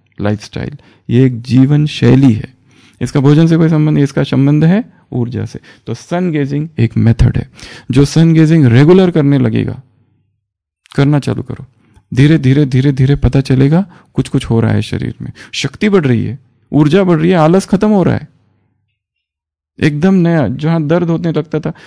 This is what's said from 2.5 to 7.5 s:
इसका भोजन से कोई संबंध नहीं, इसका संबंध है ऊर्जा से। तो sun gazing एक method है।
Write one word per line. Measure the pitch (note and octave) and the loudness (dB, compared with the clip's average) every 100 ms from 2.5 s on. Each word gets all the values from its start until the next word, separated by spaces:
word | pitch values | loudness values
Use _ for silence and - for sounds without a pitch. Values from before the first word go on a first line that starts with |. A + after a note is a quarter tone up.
| _ _ _ _ - | _ _ _ _ -12
इसका | A#2+ D3 | -6 0
भोजन | C3+ D3 E3 | 2 4 2
से | E3 | 2
कोई | D#3+ | 0
संबंध | D#3 D3+ | 0 0
नहीं, | D3+ | 0
इसका | C#3 D3+ | -2 -2
संबंध | C#3 C3 C#3 D3+ | -2 0 0 2
है | D#3+ G3+ - _ - | 2 0 -4 _ -10
ऊर्जा | B2+ A#2+ A2+ G#2+ | -8 -6 -6 -10
से। | - - - - | -12 -20 -20 -14
तो | |
sun | A2+ - F3 F3+ | -14 -8 -4 -4
gazing | D3+ C#3 C#3+ D#3+ - | -4 -4 -6 -6 -4
एक | A2+ A#2 | -2 0
method | A2 A#2 - - | 0 2 0 0
है। | - | -8